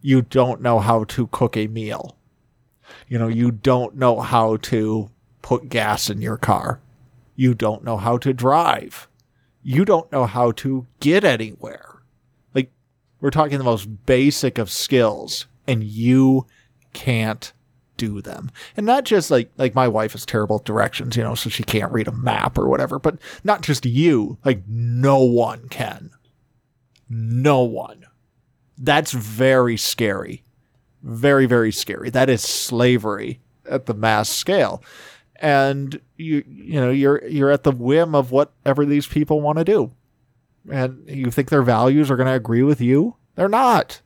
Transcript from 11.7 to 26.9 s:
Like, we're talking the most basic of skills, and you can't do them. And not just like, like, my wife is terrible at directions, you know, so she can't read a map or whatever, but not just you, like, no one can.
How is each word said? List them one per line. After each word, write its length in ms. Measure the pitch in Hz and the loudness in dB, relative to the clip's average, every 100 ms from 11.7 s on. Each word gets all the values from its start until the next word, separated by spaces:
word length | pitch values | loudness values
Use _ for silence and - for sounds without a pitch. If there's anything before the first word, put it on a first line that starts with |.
| - - - _ _ _ _ _ | -18 -20 -20 _ _ _ _ _
Like, 200 | 135 131 _ _ _ _ _ | -4 -4 _ _ _ _ _
we're 100 | 139 | -4
talking 260 | 147 151 139 | 0 0 0
the 80 | |
most 400 | 127 113 101 104 - | 0 -2 -4 -12 0
basic 520 | 127 139 - 135 123 | 4 4 2 -4 -4
of 120 | 104 | -6
skills, 760 | - - 131 113 - - - - _ - | -6 0 2 2 0 -10 -12 -12 _ -4
and 160 | 120 | -4
you 600 | 107 107 117 131 135 135 123 _ _ _ _ | -4 -2 2 4 6 4 -2 _ _ _ _
can't 600 | - - 117 110 110 - _ _ _ _ - | -8 -4 -2 -2 -6 -12 _ _ _ _ -8
do 240 | 113 104 | -8 -8
them. 300 | - - - - - - | -12 -14 -14 -16 -14 -6
And 80 | |
not 200 | 208 262 | 0 0
just 260 | 262 208 156 | 4 0 4
like, 220 | 135 117 - | 0 0 -2
like, 200 | 131 131 | -2 2
my 100 | 127 | 2
wife 300 | 110 110 107 | 0 -2 -6
is 100 | - | -4
terrible 300 | 113 104 107 | -2 0 -2
at 80 | |
directions, 520 | - 107 - - 123 117 | -2 -2 -2 -4 -6 -4
you 60 | |
know, 140 | 113 117 | -4 -6
so 120 | 117 | -6
she 140 | - | -6
can't 300 | 117 110 - | -4 -2 -2
read 160 | 117 107 | -4 -4
a 40 | |
map 460 | 113 120 110 - - | -4 -4 -2 -2 -2
or 100 | 131 | 0
whatever, 300 | 135 131 143 | 0 -2 -2
but 200 | 156 - - - | -4 -4 -16 -2
not 180 | 196 208 | 2 2
just 240 | 160 135 123 | 0 -2 0
you, 520 | 120 170 131 107 - | 2 4 4 0 -2
like, 180 | 135 113 95 | -2 -2 -4
no 560 | 113 120 120 135 139 | -4 -2 2 4 6
one 460 | 127 120 113 113 120 | 6 4 0 -4 -14
can. 420 | - 110 101 - _ _ _ _ _ _ _ _ | -8 -8 -8 -18 _ _ _ _ _ _ _ _